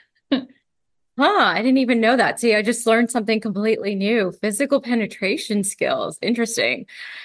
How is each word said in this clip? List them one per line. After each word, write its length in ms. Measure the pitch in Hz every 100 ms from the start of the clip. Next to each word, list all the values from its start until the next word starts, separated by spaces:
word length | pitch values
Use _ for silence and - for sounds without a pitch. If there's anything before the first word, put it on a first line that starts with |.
| _ _ _ 262 - _ _ _ _ _ _ -
Huh, 240 | 285 403
I 140 | 220 175
didn't 200 | 233 262
even 220 | 247 240
know 160 | 220 254
that. 240 | 180 -
See, 160 | 233 214
I 60 |
just 240 | 208 233 -
learned 240 | 226 240
something 300 | 247 208 220
completely 520 | 220 190 214 220 196
new. 380 | 196 202 233 185
Physical 500 | - 214 208 277 277
penetration 840 | 233 240 208 - 196 269 - 208
skills. 540 | 196 - 131 127 101 165
Interesting. 680 | - 233 226 - - - - - - -